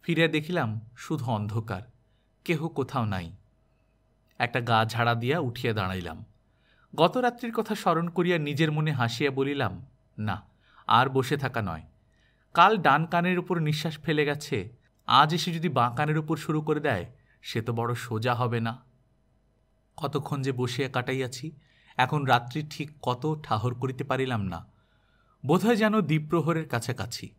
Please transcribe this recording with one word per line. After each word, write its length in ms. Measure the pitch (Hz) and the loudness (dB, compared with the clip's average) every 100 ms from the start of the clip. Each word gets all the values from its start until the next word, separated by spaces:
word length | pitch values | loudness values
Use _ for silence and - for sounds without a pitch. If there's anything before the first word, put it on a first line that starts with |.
ফিরিয়া 240 | - 160 165 | -2 2 2
দেখিলাম 540 | 151 151 175 123 107 - - | 2 -2 -2 -2 -4 -10 -18
শুধু 280 | - 117 117 | -6 -6 -2
অন্ধকার, 560 | 110 104 107 110 95 - _ _ _ _ _ - | -2 -2 -4 -4 -8 -10 _ _ _ _ _ -4
কেহ 220 | 160 160 | -2 -2
কোথাও 380 | - - 135 110 | -4 -4 -2 -2
নাই। 260 | 95 85 - _ _ _ _ _ _ _ _ _ _ | -4 -6 -14 _ _ _ _ _ _ _ _ _ _
একটা 220 | 120 131 | -2 -2
গা 240 | 120 113 113 | 2 2 2
ঝাড়া 300 | 117 120 117 | 0 0 0
দিয়া 240 | 120 160 | 0 -2
উঠিয়া 340 | 139 117 127 | -2 -4 -2
দাঁড়াইলাম। 520 | 104 92 92 85 80 113 _ _ _ _ _ _ - | -2 -2 -4 -6 -10 -16 _ _ _ _ _ _ 2
গত 220 | 165 247 | 2 4
রাত্রির 360 | 247 240 233 | -2 -2 -6
কথা 220 | 226 220 208 | -4 -4 -2
স্মরণ 340 | - 165 170 | 0 0 0
করিয়া 280 | 175 175 175 | 0 2 2
নিজের 340 | 147 147 160 | 0 2 2
মনে 200 | 151 156 | 2 0
হাসিয়া 400 | 151 120 - 143 | 2 0 2 0
বলিলাম, 540 | 135 135 143 113 90 - _ _ - | 2 0 0 -2 -4 -14 _ _ -8
"না, 220 | 107 92 - _ _ - - | -4 -4 -8 _ _ -16 4
আর 220 | 113 131 | 6 6
বসে 280 | 131 127 147 | 2 0 0
থাকা 240 | 131 120 | -2 -2
নয়। 200 | 101 80 - _ _ _ _ _ _ | -4 -6 -10 _ _ _ _ _ _
কাল 240 | - 180 220 | 6 8 8
ডান 280 | 151 139 160 | 4 4 4
কানের 340 | 175 175 180 | 0 2 0
উপর 200 | 175 175 | 0 0
নিঃশ্বাস 400 | 156 151 170 151 | 0 0 -2 -6
ফেলে 260 | - 151 147 | -2 0 2
গেছে, 440 | 147 - 123 95 - _ _ - | 0 -2 -4 -4 -12 _ _ 4
আজ 260 | 120 151 | 6 6
এসে 180 | 165 - | 4 -2
যদি 180 | 165 165 | -2 -2
বাঁ 260 | 127 120 117 | 2 0 0
কানের 220 | 151 156 | 0 0
উপর 200 | 151 160 | 0 -4
শুরু 240 | - 156 | -2 -2
করে 180 | 151 151 | 0 0
দেয়, 260 | 147 104 87 - _ _ | 0 -2 -4 -14 _ _
সে 200 | - 117 | -6 -4
তো 120 | 113 | -2
বড় 220 | 117 117 120 | -2 -2 -4
সোজা 380 | - 110 120 | -4 -4 0
হবে 260 | 120 123 117 | 0 0 0
না।" 260 | 113 117 _ _ _ _ _ _ _ _ _ _ _ - | -2 -6 _ _ _ _ _ _ _ _ _ _ _ -8
কতক্ষণ 440 | 143 143 139 143 | -4 -4 -4 -4
যে 100 | 131 | -2
বসিয়া 380 | 123 123 123 135 | -2 -2 -2 -2
কাটাইয়াছি, 600 | 127 123 131 127 - 156 - _ _ _ - | -2 -2 -2 -4 -6 -12 -14 _ _ _ 0
এখন 260 | 131 151 | 0 2
রাত্রি 400 | 135 123 120 156 151 | 4 2 2 -8 -8
ঠিক 220 | - 147 - | -8 -10 -6
কত 380 | - 123 151 151 | -4 -2 -2 -4
ঠাহর 300 | - 110 123 | -2 -2 -2
করিতে 300 | 120 131 - | -2 -6 -4
পারিলাম 380 | - 131 131 120 | -4 -2 0 -2
না। 240 | 95 85 - _ _ _ _ _ _ _ 131 | -4 -6 -12 _ _ _ _ _ _ _ 2
বোধহয় 300 | 170 196 233 | 2 4 4
যেন 260 | 214 214 | 4 2
দ্বীপ্রহরের 680 | 160 156 151 170 151 165 156 | 2 0 2 0 2 0 -2
কাছাকাছি। 640 | 120 - 123 95 - - | -4 -4 -6 -6 -8 -14